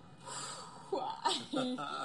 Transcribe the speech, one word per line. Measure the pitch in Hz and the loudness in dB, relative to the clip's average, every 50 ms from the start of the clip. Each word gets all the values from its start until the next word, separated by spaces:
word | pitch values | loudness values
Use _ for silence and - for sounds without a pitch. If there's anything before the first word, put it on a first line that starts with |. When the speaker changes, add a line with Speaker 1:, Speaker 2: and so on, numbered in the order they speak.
| - - - - - - - - - - - - - - - - - - | -16 -16 -16 -14 -10 -8 -6 -4 -4 -4 -6 -6 -8 -10 -10 -12 -2 0
Speaker 1:
Why? | 392 - - - - - - 330 370 277 233 - - | 2 2 2 0 -2 2 4 4 4 4 2 0 2
Speaker 2:
<laughs> | 277 262 254 254 - 143 143 147 147 - | 2 4 4 2 2 0 0 0 -2 0